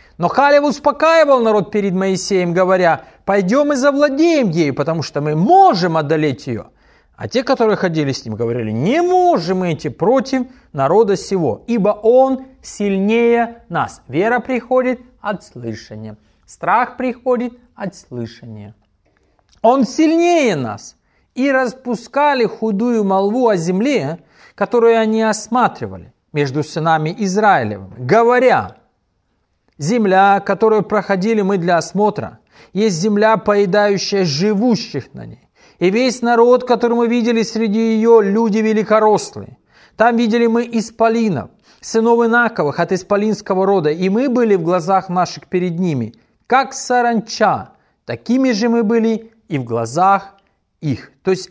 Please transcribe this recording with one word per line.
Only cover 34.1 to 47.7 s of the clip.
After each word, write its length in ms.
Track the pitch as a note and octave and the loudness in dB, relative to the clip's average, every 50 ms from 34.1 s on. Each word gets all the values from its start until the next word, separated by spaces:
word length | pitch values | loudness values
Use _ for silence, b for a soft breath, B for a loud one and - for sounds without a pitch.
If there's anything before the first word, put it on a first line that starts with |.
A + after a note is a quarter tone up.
| G3+ G3 F#3 | -2 0 0
живущих 920 | D#3+ C3+ C#3+ F#3+ G#3+ G#3+ F#3+ A#3 B3+ A3 - - - - C#3 - - - | 0 -2 0 0 0 0 2 2 2 0 0 -2 -8 -10 -10 -10 -10 -18
на 120 | B2+ A#2 | -18 -18
ней. 140 | A2+ A2+ - _ _ b b b b b b | -18 -20 -20 _ _ b b b b b b
И 100 | F3 F#3 | -2 0
весь 320 | F#3+ A#3 B3+ B3+ A3 - A#3 | 2 2 0 0 -2 -2 -2
народ, 400 | A#3 A#3+ A#3 A#3 A#3+ B3 B3 B3 | 0 4 4 6 6 4 4 4
который 320 | B3 A#3+ A#3 A#3+ A#3+ A#3 | 0 0 0 2 0 0
мы 120 | A#3 A#3 A3+ | 0 0 0
видели 340 | A#3+ A#3+ A3 A#3+ A#3 A3+ G#3 | 0 0 0 0 0 0 0
среди 540 | - - A3 A3+ G#3+ G3 A3+ A3+ A3+ A3+ | -2 -2 -4 -2 -2 0 0 0 0 0
её, 240 | G#3+ A3 A#3 A#3 A3+ | 2 4 6 6 6
люди 380 | G#3 F#3+ G3 A3+ A3+ A3+ G3 A3 | 6 4 2 0 0 0 0 0
великорослые. 1000 | G#3+ A3 A3 G#3+ G3+ - G#3+ A3 G#3+ G#3+ G#3 F#3 - - - G#2 G2 - - _ _ b b b b b b | 0 0 0 0 2 2 2 4 4 4 2 2 0 -6 -14 -16 -18 -18 -20 _ _ b b b b b b
Там 200 | - A3 A#3+ A#3+ | 2 2 2 2
видели 300 | A#3 A#3+ G#3+ A3 A#3+ A#3 | 2 0 2 2 2 2
мы 180 | A#3 A3+ A#3 A#3+ A#3 | 2 2 0 -2 -2
исполинов, 800 | A#3 A3+ G3+ - - - A3+ A3+ A3+ A#3 A3+ G#3+ E3 A#2+ F2+ - _ _ b b b b | -4 -4 -4 -4 -2 0 0 0 2 0 0 0 -2 -4 -6 -10 _ _ b b b b
сынов 440 | b - - A3 A3+ A#3 A#3 A#3 A#3 | b -4 -2 0 2 2 2 2 2
Инаковых 540 | A3+ A3+ A#3+ A#3+ A3+ A#3 - D#3+ D3 C3+ - | 2 2 2 2 0 0 -2 -2 -2 -2 -2
от 140 | E3+ E3 F#3+ | -2 -2 -2
исполинского 720 | F3 F#3 - G3+ G3+ G#3 A3 G3+ G#3 - - G3 F#3 F#3+ | -4 -2 -2 -2 0 0 -2 -2 -4 -4 -4 -2 0 0
рода, 240 | F#3+ G3+ F#3+ D#3 D3+ | 2 2 2 0 0
и 180 | D#3 E3+ F#3 F#3+ | -2 0 -2 -2
мы 200 | F#3+ A#3 C4+ C#4+ | 0 0 0 0
были 260 | A#3 B3 A#3+ A3 G3+ | 0 0 2 2 2
в 80 | F3+ D#3+ | 0 0
глазах 460 | E3+ F3+ F3+ D#3+ F3+ G3 F#3+ F#3 - | 0 -2 -2 0 0 0 0 0 -2
наших 400 | F3+ F3+ F3 - - D3+ - - | -2 -2 -2 -2 -4 -14 -14 -6
перед 320 | - F3+ F3+ F3+ E3 E3+ | -4 -4 -4 -4 -4 -4
ними, 340 | F#3 F3 D3 B2+ A2+ G#2 - b b b b b b | -2 -2 -2 -4 -4 -6 -10 b b b b b b
как 280 | - A#3+ C4 C4+ C4 - | -2 0 0 0 -2 -8
саранча, 1000 | - - - B3 B3 A#3+ A#3 A#3 A3 A3+ - - - A3 F#3+ D3+ A2 F2+ - | -12 -4 -2 0 0 2 0 0 -2 -4 -6 -4 -2 0 0 0 -2 -6 -12